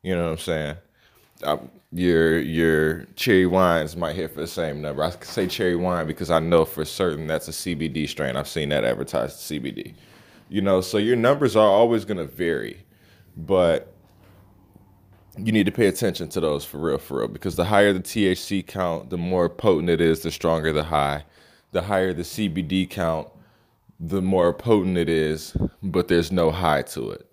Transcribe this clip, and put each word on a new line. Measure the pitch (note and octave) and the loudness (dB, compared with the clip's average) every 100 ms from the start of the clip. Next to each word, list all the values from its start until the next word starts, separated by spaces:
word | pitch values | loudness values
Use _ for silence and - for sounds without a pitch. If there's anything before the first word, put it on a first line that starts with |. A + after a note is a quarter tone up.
You | F#2 F2+ | -2 -2
know | E2 | -2
what | |
I'm | D#2+ | -4
saying? | - D#2 D2+ E2 _ _ _ _ _ _ | -4 -4 -4 -10 _ _ _ _ _ _
Uh, | - D2+ B1+ _ _ | -4 -4 -6 _ _
your, | E2+ F2+ E2 E2 E2 | 0 4 6 6 2
your | C#2+ D#2+ E2 D#2 D#2 D#2+ - - | 0 2 4 4 2 -2 -8 -4
cherry | B2+ F#2+ F2+ | 4 4 4
wines | F#2 F#2 E2 D#2 E2+ | 4 4 2 -2 -6
might | E2 E2+ | -6 -4
hit | D#2+ D2 | -8 -8
for | |
the | - | -8
same | - D#2+ D2 | -4 -6 -6
number. | D2 C#2+ | -8 -4
I | D#2+ - | -4 -4
say | - - F#2 | -8 -4 -4
cherry | - F#2 F2 | 0 0 0
wine | F2+ F2 D#2 | 0 -2 -4
because | D#2 E2 | -6 0
I | E2 | 0
know | E2 E2+ | 4 4
for | D#2+ - D#2 | 2 -2 -8
certain | - F#2 D2+ D#2 | -2 -2 -2 -4
that's | D#2 - | -4 -4
a | |
C | D2+ F#2+ | -8 -6
B | D#2 D#2+ | -4 -4
D | D#2+ C#2+ | -4 -6
strain. | - C#2 B1+ | -4 -4 -4
I've | C#2+ | -6
seen | E2 C#2+ | -6 -2
that | D2 | 0
advertised | A1+ A#1+ C#2 - C#2 | 0 -2 -4 -4 -4
as | - | -8
C | - D2+ | -10 -8
B | B1+ | -8
D. | - - - - - - - _ | -10 -14 -18 -20 -20 -20 -20 _
You | G2+ | -2
know, | G2 F#2+ | 2 2
so | F#2 G#2 | 2 0
your | G#2+ B2 | 2 4
numbers | A#2 C#3+ C3+ G#2+ | 4 4 4 6
are | G#2+ | 6
always | G2 C3 A#2 G2 | 8 6 4 -2
gonna | G2 D#2 | -6 -6
vary, | - E2+ D2 G#1+ - - _ _ _ _ - | -4 -2 -2 -4 -12 -20 _ _ _ _ -16
but | E2 F#2 F2 D#2 - _ _ _ _ - _ _ _ - _ _ _ _ _ - | 0 4 4 2 -2 _ _ _ _ -20 _ _ _ -20 _ _ _ _ _ -8
you | A2 | 0
need | G#2+ G2 | 2 2
to | |
pay | A2 G2+ | 2 2
attention | F#2 G#2+ E2+ D#2+ | 2 -2 -4 -6
to | F#2 | -2
those | D#2+ D2 - | -2 -2 -6
for | D2 | -4
real, | D#2+ C#2 | -2 -2
for | - C2+ | -4 -6
real, | A#1 | -6
because | - F#2+ E2+ | -6 -6 -2
the | |
higher | F2+ G#2 G2+ | 2 4 4
the | F#2 | 2
T | - A2+ G2 | -4 0 0
H | F2+ | 0
C | - G2 | -2 -6
count, | - G2 F2+ E2 - | -6 -6 -4 -4 -6
the | F2+ | -6
more | F2 F#2 E2+ | -2 0 0
potent | - G#2+ D#2+ F2 | 2 2 4 2
it | E2 | 4
is, | E2 D#2+ | 4 2
the | E2 | -2
stronger | - E2 E2 D#2 | -2 0 0 0
the | D2+ | -2
high. | D#2 D#2 C#2+ C#2+ D2 _ _ _ _ | 0 0 0 -4 -10 _ _ _ _
The | F#2 | -6
higher | F#2 G2 F#2 | 0 0 0
the | E2+ E2+ | -2 -6
C | - G#2 | -4 -2
B | D#2+ | -2
D | D#2+ F#2+ F#2 | -2 0 -2
count, | - E2 D#2+ - - _ _ _ _ _ _ | -2 -2 -2 -6 -20 _ _ _ _ _ _
the | E2 F#2+ | -6 -2
more | F#2 F#2+ F2 | 0 2 2
potent | E2 A#2 G#2+ F#2 F2+ | 0 2 4 4 0
it | E2 | 0
is, | E2 D#2 D#2 - - - _ | 0 0 -4 -6 -4 -4 _
but | G2 F2+ - | -2 -2 2
there's | E2+ E2 | 2 2
no | F#2 D#2+ | 2 0
high | E2 E2+ C#2+ | 2 2 0
to | B1 - A1 | -2 -10 -10
it | G1+ _ | -12 _